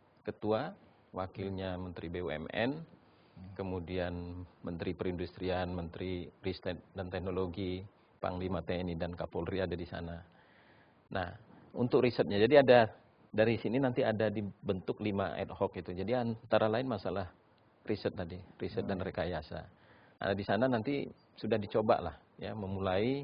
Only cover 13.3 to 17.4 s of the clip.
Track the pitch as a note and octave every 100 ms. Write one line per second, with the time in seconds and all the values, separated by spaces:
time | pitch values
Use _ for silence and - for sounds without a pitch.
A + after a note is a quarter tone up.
13.3 | G#2+ A2 A2 A2 B2+ C3 A#2+ A2+ G#2+ G#2+
14.3 | G#2+ G2+ - - F#2 - - G#2 G2 F2+
15.3 | G1+ - - G2 F#2+ F2 F2+ F#2+ B2 A#2
16.3 | A2+ - A2 A2 A2+ C3 G#2 - F#2+ F#2
17.3 | -